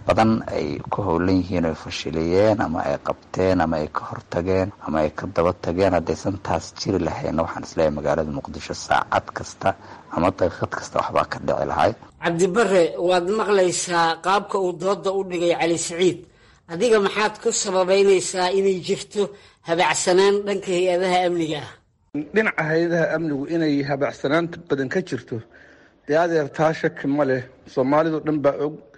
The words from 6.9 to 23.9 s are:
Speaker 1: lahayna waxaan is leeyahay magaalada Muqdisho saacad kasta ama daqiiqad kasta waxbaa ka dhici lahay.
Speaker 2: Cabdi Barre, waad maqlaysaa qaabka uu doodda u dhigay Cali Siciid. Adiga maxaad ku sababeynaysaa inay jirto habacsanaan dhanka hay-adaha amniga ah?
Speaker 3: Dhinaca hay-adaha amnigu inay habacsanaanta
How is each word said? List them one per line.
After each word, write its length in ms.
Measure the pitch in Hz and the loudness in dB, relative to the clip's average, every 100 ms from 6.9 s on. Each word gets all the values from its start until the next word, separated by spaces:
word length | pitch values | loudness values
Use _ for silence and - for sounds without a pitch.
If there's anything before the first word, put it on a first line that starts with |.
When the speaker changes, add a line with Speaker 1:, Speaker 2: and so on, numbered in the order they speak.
| 95 | -2
Speaker 1:
lahayna 440 | 80 73 71 78 | -2 -4 -4 -2
waxaan 200 | 82 - | -4 -6
is 100 | - - | -8 0
leeyahay 200 | 80 73 | 0 0
magaalada 360 | 71 76 78 | -2 -2 -2
Muqdisho 420 | 71 - 78 - | -6 -10 -12 -10
saacad 520 | 76 - 76 - 98 - | -12 -2 -2 0 -4 -4
kasta 400 | - - - 98 - - - - | -12 -14 -4 -4 -4 -12 -20 -10
ama 180 | - 95 | -2 -2
daqiiqad 400 | - 90 - - | 0 -2 -2 -6
kasta 240 | - - - | -6 -4 -4
waxbaa 300 | - - 73 | -2 -2 -2
ka 80 | - | -4
dhici 260 | - 69 69 | -4 -2 -2
lahay. 240 | 78 85 113 - _ | 0 0 0 -14 _
Speaker 2:
Cabdi 320 | 170 170 185 | -6 0 0
Barre, 360 | 185 208 190 160 - | 2 2 4 2 0
waad 320 | 175 180 175 | 2 2 2
maqlaysaa 800 | 214 196 208 180 170 - 170 165 160 | -2 2 4 4 0 -2 2 2 0
qaabka 340 | 175 202 196 202 | 0 0 0 -2
uu 160 | 185 | -2
doodda 380 | 170 180 196 185 | -2 -2 0 0
u 100 | 196 | -2
dhigay 300 | 196 175 175 | -2 0 2
Cali 240 | 147 165 165 | 2 2 0
Siciid. 400 | - 170 185 120 - _ _ _ - | -2 2 2 2 -10 _ _ _ -12
Adiga 280 | 170 240 220 | -2 4 4
maxaad 360 | 196 196 214 214 | 4 0 -2 -2
ku 120 | 233 | -2
sababeynaysaa 1000 | - 208 185 180 196 196 185 175 185 180 | -2 0 0 4 6 6 4 2 -2 0
inay 260 | 190 190 185 | 2 2 0
jirto 400 | 156 196 - 208 196 - - _ - | -2 -4 -4 -4 -4 -6 -20 _ -4
habacsanaan 720 | 165 160 160 - 180 196 202 | 0 2 2 4 6 6 4
dhanka 260 | 202 202 - | 0 -4 -2
hay-adaha 460 | 180 185 175 185 180 | 0 2 2 2 2
amniga 360 | 180 175 156 156 | 2 0 -2 -4
ah? 80 | 113 - _ _ _ 143 151 | -8 -16 _ _ _ -8 -2
Speaker 3:
Dhinaca 320 | 202 214 - | 0 0 -2
hay-adaha 420 | 156 160 170 170 156 | 0 2 2 2 2
amnigu 300 | 160 165 139 143 | 0 -2 -4 -2
inay 260 | 165 156 143 | -2 0 0
habacsanaanta 760 | 139 | 0